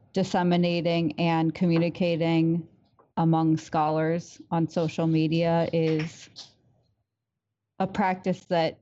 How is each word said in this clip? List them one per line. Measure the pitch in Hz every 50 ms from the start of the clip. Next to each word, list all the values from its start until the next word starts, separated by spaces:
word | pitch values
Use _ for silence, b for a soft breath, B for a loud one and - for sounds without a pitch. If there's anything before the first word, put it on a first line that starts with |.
| _ _ _
disseminating | 190 185 - - 190 180 175 175 175 175 175 175 175 156 170 170 170 170 160 - -
and | 170 170 165 165 160 165 160
communicating | - 190 175 165 165 165 170 165 - 185 175 170 156 165 165 165 165 160 165 165 170 165 - - _ _ _ _ _ _ _ _ -
among | 170 165 160 160 165 160 160 156
scholars | - - - 160 151 151 156 160 160 156 165 175 170 - - - - -
on | 175 170 165 151
social | - 180 170 156 - - 165
media | 165 160 160 156 160 160 165 170 165 165 170 165 - -
is | 165 160 160 160 156 156 165 - - - - _ - - - _ _ _ _ _ _ _ _ _ _ _ _ _ _ _ _ _ _ _ _ _ _ _ _ _ _
a | 190
practice | 185 190 - 208 185 185 185 185 190 180 185 -
that, | _ 180 170 160 160 - -